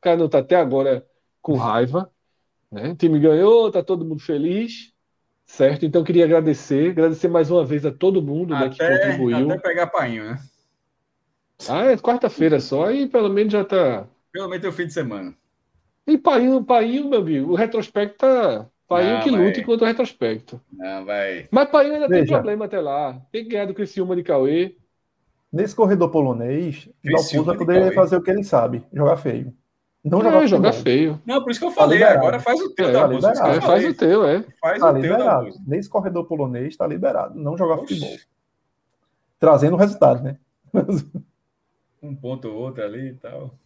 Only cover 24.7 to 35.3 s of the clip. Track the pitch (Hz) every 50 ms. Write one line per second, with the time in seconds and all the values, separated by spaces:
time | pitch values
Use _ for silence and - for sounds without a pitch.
24.7 | - _ _ _ _ _ _ _ _ _ _ _ _ _ _ _ - 156 202 208
25.7 | - - 226 190 202 180 175 - 165 160 143 131 123 117 117 123 139 151 180 165
26.7 | 139 - - - _ _ _ 139 160 165 160 - - 147 156 165 175 - 170 160
27.7 | 180 185 190 190 190 190 185 160 185 180 175 185 190 208 202 - - 127 113 117
28.7 | 123 117 - _ - 139 147 143 170 147 - 143 117 120 131 127 120 _ _ _
29.7 | _ _ _ _ _ _ _ 151 156 190 220 339 320 294 311 247 190 - 185 214
30.7 | - - 113 - 120 139 156 156 151 151 - 226 254 277 269 247 233 - 339 349
31.7 | - - 151 147 - 214 214 - 143 139 131 127 123 123 - - - - 381 -
32.7 | - - 185 147 123 131 156 135 127 127 127 208 233 - - - 139 165 - -
33.7 | 170 202 - 339 285 - - - 196 220 208 147 147 190 226 - - _ - 160
34.7 | 185 - 170 165 143 135 135 160 190 240 254 240